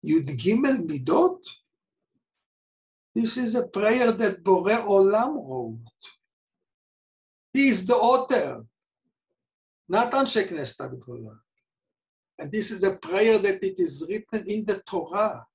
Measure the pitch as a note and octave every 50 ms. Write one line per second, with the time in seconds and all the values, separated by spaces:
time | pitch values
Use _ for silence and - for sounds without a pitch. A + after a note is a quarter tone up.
0 | - D3+ D#3 E3 C#3+ C#3 C#3+ A#2+ A2+ F#3 A3 B3 C#4 C4+ C4+ A#3 E3+ D#3 D3+ C#3
1 | B2+ - A3+ D#4 E4+ F#4 F#4 - _ - - _ _ _ _ _ _ _ _ _
2 | _ _ _ _ _ _ _ _ _ _ _ _ _ _ _ _ _ _ _ _
3 | _ _ _ A3+ A#3 A3+ - B3 B3+ A3+ A3 B3 - - - G3 G#3 G#3+ A3+ B3+
4 | A#3+ A#3 G#3+ F#3+ A3+ G3+ F#3+ F3 E3 F#3+ F#3 F3+ E3+ G3 G#3+ A#3+ A3 G3+ G3 G3
5 | F#3+ G3 G3+ G#3+ A#3+ C#4 D#4 C4 - C3+ C3 B2+ A#2+ A2+ A2+ A#2 A2+ A2+ _ _
6 | - - - _ _ _ _ _ _ _ _ _ _ _ _ _ _ _ _ _
7 | _ _ _ _ _ _ _ _ _ _ _ C4 C#4 C4+ A3 F#3 F#3 F#3 B3 G#3
8 | A3 A#3+ B3+ C4 B3+ - C4 A3 F3+ C#3 B2 A2+ A2+ _ _ _ _ _ _ _
9 | _ _ _ _ _ _ _ _ _ _ _ _ _ _ _ _ _ _ F3 G#3+
10 | A#3+ A#3+ C4 C4+ C4+ - - A3+ F#3+ F#3+ F#3 D3+ C#3 B2+ - - C#3 B2+ B2+ B2+
11 | - A#2+ A#2+ A#2+ A2+ G#2+ A2 A2 _ _ _ _ _ _ _ _ _ _ _ _
12 | _ _ _ _ _ _ _ - D#3+ C#3+ F3 A3 G#3 - A3+ F#3 F#3 G3 F#3+ -
13 | - - F3+ G3 G#3+ A3+ A3 G#3 F#3+ G3+ F#3+ F#3+ - F#3+ F#3+ F#3 F3 D#3 C#3 C#3
14 | E3 D#3+ G3+ A3 - _ - G#3+ - F#3+ G3+ A3 G3+ G3 G3 F#3+ - - - F3
15 | E3 E3 F3 G3+ G#3+ G#3+ - - - _ _